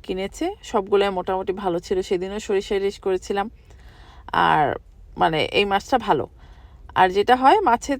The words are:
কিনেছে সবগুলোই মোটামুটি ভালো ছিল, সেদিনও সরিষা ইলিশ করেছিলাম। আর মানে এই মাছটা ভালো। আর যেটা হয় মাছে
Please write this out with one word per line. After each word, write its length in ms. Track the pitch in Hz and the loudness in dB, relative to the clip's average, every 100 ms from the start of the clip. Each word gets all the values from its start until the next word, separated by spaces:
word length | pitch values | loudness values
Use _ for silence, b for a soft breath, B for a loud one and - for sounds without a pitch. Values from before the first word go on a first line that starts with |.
| - | -8
কিনেছে 400 | 190 196 - 330 415 - | -6 -6 -6 -6 -6 -4
সবগুলোই 420 | 202 196 196 202 185 | -4 0 0 2 -2
মোটামুটি 340 | 180 185 190 185 | -4 -4 -4 -4
ভালো 140 | 196 170 - | -2 -4 -2
ছিল, 120 | 185 190 | -4 -2
সেদিনও 300 | 185 190 208 - | -4 -4 -8 -2
সরিষা 260 | 196 202 202 | -4 -2 -2
ইলিশ 160 | 196 202 196 | -2 -4 -4
করেছিলাম। 420 | 185 - 202 202 - b b b b b b b - 170 | -4 -2 -4 -4 -8 b b b b b b b 2 4
আর 180 | 156 139 - - - - - | 4 2 -2 -10 -20 -20 -2
মানে 180 | 175 160 127 - | 0 0 0 0
এই 60 | 202 | 2
মাছটা 260 | 196 - 262 214 | 0 0 -2 2
ভালো। 180 | 156 95 - b b b b b - | 0 0 -10 b b b b b 2
আর 80 | 185 185 | 2 4
যেটা 180 | 202 247 | 2 4
হয় 180 | 269 403 359 | 6 4 4
মাছে 240 | 233 - 269 | 0 0 -6